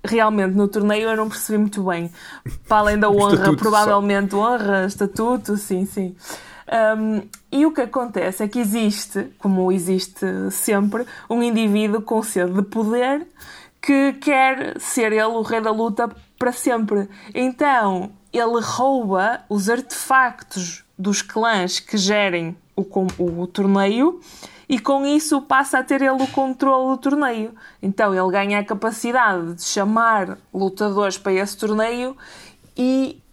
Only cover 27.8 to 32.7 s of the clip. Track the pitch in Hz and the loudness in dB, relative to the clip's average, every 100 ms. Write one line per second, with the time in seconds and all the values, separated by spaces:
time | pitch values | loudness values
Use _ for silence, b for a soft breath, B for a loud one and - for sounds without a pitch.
27.8 | 196 196 214 185 185 196 202 208 208 208 | -4 0 0 2 2 0 0 -2 -2 -4
28.8 | 226 220 240 247 226 185 170 170 - 208 | -4 -4 -2 2 2 0 -6 -8 -6 -2
29.8 | 202 220 233 214 185 190 _ 190 190 190 | 0 2 2 2 -2 -10 _ -4 -4 -2
30.8 | 208 196 202 185 196 190 196 - 214 214 | -2 0 0 -2 -2 0 -2 -4 -2 0
31.8 | 226 240 254 269 B B B B _ | -2 -2 -8 -10 B B B B _